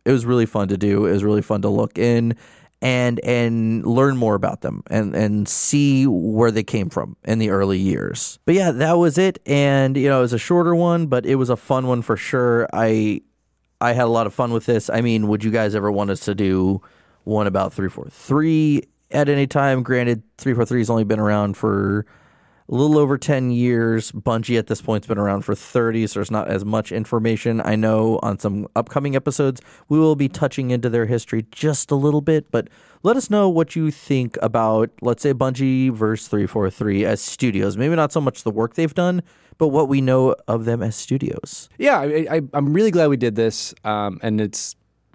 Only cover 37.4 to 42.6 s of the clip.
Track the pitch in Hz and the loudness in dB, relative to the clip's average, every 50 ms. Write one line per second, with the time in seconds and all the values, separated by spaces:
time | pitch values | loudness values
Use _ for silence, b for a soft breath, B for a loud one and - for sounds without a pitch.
37.4 | 131 120 98 95 98 101 92 104 131 156 170 165 151 139 - 160 143 131 - - | -2 -2 0 0 0 -2 -2 -2 -2 0 0 0 0 0 0 -2 -2 -2 -4 -4
38.4 | - 113 101 107 113 113 - 165 165 151 - 185 175 180 180 180 - b b b | -6 -6 -2 -2 -2 -2 -2 -2 -2 -2 0 0 0 0 0 -2 -4 b b b
39.4 | b b b b 160 151 135 147 135 135 139 135 131 127 127 131 131 131 - - | b b b b 0 2 4 4 4 4 2 2 2 4 4 4 4 2 2 0
40.4 | - - 113 113 110 117 117 113 98 110 110 - - - - 135 - - - - | -2 -2 -2 -2 -2 -2 -2 -2 -2 -4 -4 -6 -4 -4 -4 -2 -2 -4 -6 -6
41.4 | - - - - - - _ - 254 285 262 170 139 147 151 160 160 - 156 165 | -10 -12 -14 -14 -18 -16 _ -2 2 2 2 2 2 0 0 -2 0 0 -2 -2
42.4 | 139 123 - 143 | -2 -2 -2 -2